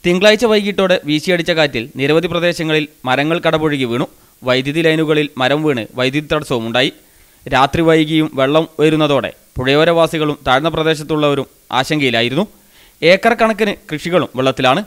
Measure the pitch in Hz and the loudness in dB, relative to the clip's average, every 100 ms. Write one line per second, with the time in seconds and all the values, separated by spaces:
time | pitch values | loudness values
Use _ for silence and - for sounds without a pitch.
0 | 175 180 208 214 233 214 202 196 190 180 | 0 4 4 4 2 2 0 -2 0 0
1 | 143 151 170 180 165 160 151 127 127 127 | 0 -2 0 -2 0 0 0 -2 -8 -4
2 | 139 160 170 170 175 170 160 156 151 _ | 0 0 0 -2 -2 -2 -2 -2 -4 _
3 | 127 127 151 170 165 160 156 147 123 120 | -2 -2 0 0 0 0 -2 -2 -2 -2
4 | - _ _ _ 127 127 135 151 160 156 | -4 _ _ _ -2 0 0 0 0 0
5 | 156 151 147 123 127 147 156 127 104 123 | 0 0 -2 -2 0 0 0 -2 -6 -4
6 | 127 143 151 156 147 127 113 117 147 - | -2 -4 -4 -6 -4 -6 -2 -2 -2 -4
7 | _ _ _ _ - 131 139 165 165 160 | _ _ _ _ -4 0 2 2 2 2
8 | 151 160 156 131 135 151 165 - 151 156 | 2 0 0 0 2 2 -2 0 2 2
9 | 151 135 104 - _ - 127 143 165 170 | 0 0 -2 -12 _ -6 0 2 2 2
10 | 160 165 151 147 139 131 160 160 156 156 | 2 0 -4 -4 0 0 0 -2 -2 -2
11 | 151 156 147 139 127 _ _ 120 135 156 | -4 0 0 0 -6 _ _ -4 -2 0
12 | 135 117 120 135 208 _ _ _ - _ | 0 0 0 -2 -4 _ _ _ -20 _
13 | 160 190 233 226 226 214 208 - - 151 | 2 4 2 2 0 0 -4 -4 -10 -8
14 | 175 175 123 123 131 127 131 151 | -2 0 0 -2 -2 0 0 0